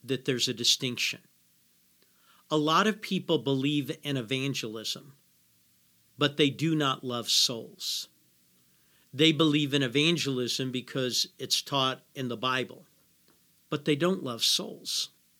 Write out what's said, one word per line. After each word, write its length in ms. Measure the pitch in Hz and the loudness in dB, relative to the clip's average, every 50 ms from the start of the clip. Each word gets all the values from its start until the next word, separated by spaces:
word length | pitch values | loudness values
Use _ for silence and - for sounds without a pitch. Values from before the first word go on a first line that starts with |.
| - | -6
that 220 | 117 135 127 - | -4 -4 -2 0
there's 200 | - 127 117 - | -2 0 0 0
a 80 | 127 117 | -2 -2
distinction. 640 | 107 117 - - - 135 127 120 - - - - - - _ _ _ _ _ _ _ _ _ _ _ _ _ _ _ _ _ _ _ _ _ _ _ _ _ | 0 2 2 2 2 0 -4 -4 -2 -4 -4 -4 -8 -14 _ _ _ _ _ _ _ _ _ _ _ _ _ _ _ _ _ _ _ _ _ _ _ _ _
A 60 | 156 | 0
lot 300 | 156 147 156 160 175 202 | 2 2 4 4 4 4
of 140 | 220 202 - | 4 0 -2
people 380 | - - 185 175 - - 165 151 | -4 -4 -4 -4 0 0 0 0
believe 580 | 113 139 135 131 131 147 147 147 131 - - - | 2 0 -2 0 0 0 0 0 -2 -4 -8 -8
in 140 | - 143 139 | -6 -4 -4
evangelism, 1000 | 131 113 107 135 131 135 139 127 - - 110 107 110 107 - - - - 139 - _ _ _ _ _ _ _ _ _ _ _ _ _ _ _ _ _ _ _ _ - | -4 -2 -4 -4 -2 -2 -4 -4 -6 -6 -8 -10 -8 -8 -8 -8 -8 -12 -18 -20 _ _ _ _ _ _ _ _ _ _ _ _ _ _ _ _ _ _ _ _ 0
but 180 | 147 139 143 | 0 0 4
they 140 | - 151 139 | 4 2 2
do 260 | 139 143 147 165 156 | 2 0 0 0 2
not 260 | 151 147 135 131 - | 2 2 0 -2 -2
love 260 | - 123 120 120 117 - | -4 -6 -6 -4 -2 0
souls. 800 | - - - - 123 113 - - - - - - - - - - _ _ _ _ _ _ _ _ _ _ _ _ _ _ _ _ _ _ _ _ | 2 2 2 0 -2 -6 -10 -14 -14 -10 -8 -6 -6 -6 -8 -12 _ _ _ _ _ _ _ _ _ _ _ _ _ _ _ _ _ _ _ _
They 200 | - 127 160 160 | 0 4 6 6
believe 400 | 156 143 165 151 147 156 147 131 139 | 8 8 6 6 6 4 2 2 2
in 80 | 143 | 2
evangelism 880 | 135 120 117 143 151 165 175 147 143 143 131 123 123 117 - - 131 131 | 2 2 2 2 4 4 2 2 0 -2 -2 -2 -2 -2 -2 -2 -4 -4
because 580 | 123 127 117 - - 135 127 123 107 - - - - - | -4 -6 -6 -4 -4 -4 -2 -2 -2 -2 -4 -4 -6 -12
it's 240 | 135 - - - | -4 -2 -2 -2
taught 400 | - - 143 139 131 131 127 - - _ _ | -2 -2 0 0 2 0 0 -4 -10 _ _
in 140 | 143 131 120 | -8 -6 -6
the 80 | 117 | -4
Bible, 500 | 107 127 127 127 131 120 - - - - _ _ _ _ _ _ _ _ _ _ _ _ _ _ _ _ _ | -2 -2 0 0 0 -2 -4 -8 -16 -20 _ _ _ _ _ _ _ _ _ _ _ _ _ _ _ _ _
but 160 | 151 143 143 | -6 -4 0
they 120 | 160 151 | 0 0
don't 260 | 135 170 180 190 - | 2 2 0 0 0
love 220 | - 127 117 110 - | -4 -6 -4 -2 0
souls. 640 | - - - 208 233 - - - - - - - - - _ _ _ _ | 0 0 0 -2 -6 -10 -12 -8 -6 -4 -4 -6 -6 -10 _ _ _ _